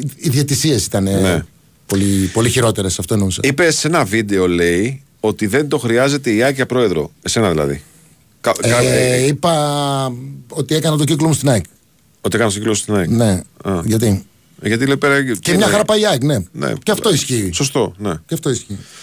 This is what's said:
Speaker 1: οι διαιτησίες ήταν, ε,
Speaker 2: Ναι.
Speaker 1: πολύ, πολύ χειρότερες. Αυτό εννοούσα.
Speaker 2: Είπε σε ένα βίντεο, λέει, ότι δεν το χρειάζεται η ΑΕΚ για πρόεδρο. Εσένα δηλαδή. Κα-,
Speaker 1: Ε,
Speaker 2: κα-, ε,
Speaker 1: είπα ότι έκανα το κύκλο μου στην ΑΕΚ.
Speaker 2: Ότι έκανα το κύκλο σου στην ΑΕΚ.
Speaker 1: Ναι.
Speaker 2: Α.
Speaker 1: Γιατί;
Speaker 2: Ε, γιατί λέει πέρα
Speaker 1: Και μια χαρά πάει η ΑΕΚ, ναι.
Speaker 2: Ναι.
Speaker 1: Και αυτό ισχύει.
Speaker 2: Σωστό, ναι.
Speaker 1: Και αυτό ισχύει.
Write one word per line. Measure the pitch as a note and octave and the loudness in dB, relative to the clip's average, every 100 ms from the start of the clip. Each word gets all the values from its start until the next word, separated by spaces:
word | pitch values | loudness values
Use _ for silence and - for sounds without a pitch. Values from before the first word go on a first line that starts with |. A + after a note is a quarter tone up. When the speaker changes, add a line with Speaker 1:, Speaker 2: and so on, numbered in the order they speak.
| C3+ - | -8 -6
Speaker 1:
οι | E3+ | -2
διαιτησίες | C3 C#3+ C3 D#3+ B2 - | 0 0 0 0 0 0
ήταν, | G2+ G2 | -2 0
ε, | G2 | 2
Speaker 2:
Ναι. | F#2+ E2 D#2 _ _ _ - | 2 0 -4 _ _ _ -4
Speaker 1:
πολύ, | G2 G2 G2 F#2+ | -2 0 0 0
πολύ | A2+ A#2 | 0 0
χειρότερες. | A#2 A#2 G#2+ F#2+ - | 2 0 0 -2 -4
Αυτό | G2+ | -2
εννοούσα. | G#2+ G2 F2 | 0 0 0
Speaker 2:
Είπε | C3+ C#3+ E3+ | -2 2 2
σε | D#3 D3+ | 2 0
ένα | E3+ A#2+ | 0 0
βίντεο, | A2 G#2+ G2 F2+ | 0 0 2 2
λέει, | F2 F2 F2 A2 C3+ - _ | 2 2 2 0 -4 -14 _
ότι | G#2+ G#2 G#2+ | -4 -2 0
δεν | A#2+ D3+ | 0 0
το | D3 | -2
χρειάζεται | A2+ A#2 C3+ C#3+ C3 | 0 2 2 0 0
η | G#2+ | 2
ΑΕΚ | B2+ C3+ | 2 0
για | B2+ | -2
πρόεδρο. | B2+ A#2 E2 C#2+ - | 0 0 0 -4 -8
Εσένα | - - G#2+ | -6 0 2
δηλαδή. | D#2 C#2+ C#2+ - - _ _ _ _ | 2 0 -4 -10 -20 _ _ _ _
Κα-, | - A2+ | -2 0
Speaker 1:
Ε, | A#2 | 2
Speaker 2:
κα-, | A#2+ | 2
ε, | B2+ B2+ B2+ B2+ C3 | 2 2 2 2 0
Speaker 1:
είπα | C#3+ F3 D#3+ D3 D3 C#3+ C3+ C3+ A#2+ C3+ C#3 - | 0 0 0 0 -2 -2 -2 -4 -6 -12 -16 -12
ότι | - C#3 D#3 | -8 -2 0
έκανα | D#3+ D3+ | 0 0
το | |
κύκλο | D3+ D#3+ D#3+ | 0 2 2
μου | |
στην | D3+ C#3+ | 2 2
ΑΕΚ. | A#2 E2 - _ _ _ _ | 0 -2 -12 _ _ _ _
Speaker 2:
Ότι | A2 G#2 | -4 0
έκανα | A2+ | 0
το | G2+ | 0
κύκλο | A2 | -2
σου | G#2 | -2
στην | - G#2 | 0 0
ΑΕΚ. | E2+ | 2
Speaker 1:
Ναι. | A2+ A2+ F#2 - _ | 2 2 2 -2 _
Speaker 2:
Α. | - F#2+ E2 | -4 -2 0
Speaker 1:
Γιατί; | A2 A2 F#2+ - _ _ - | 0 2 0 -2 _ _ -10
Speaker 2:
Ε, | G#2 | -4
γιατί | A2+ C3+ | 0 0
λέει | C#3 | 2
πέρα | C#3+ C#3 C3+ A#2+ | 2 2 2 -2
Speaker 1:
Και | - | 0
μια | F3 G#3 | 2 2
χαρά | G#3 G#3+ | 2 2
πάει | G#3+ | 2
η | G#3+ | 2
ΑΕΚ, | D3+ | 0
ναι. | C#3 C3 F2+ | 0 0 -4
Speaker 2:
Ναι. | - C#2 G#1+ | -6 -6 -4
Speaker 1:
Και | - | -2
αυτό | G3+ - | 0 0
ισχύει. | D3+ - B2 G2 | 0 0 -2 -2
Speaker 2:
Σωστό, | E2+ C3+ C#3 G2 F2+ | -2 -2 0 -2 -2
ναι. | G#2 E2 - | -6 -6 -6
Speaker 1:
Και | |
αυτό | D#3+ D3+ | -6 -4
ισχύει. | A#2 - G2 - - | -4 -6 -14 -14 -20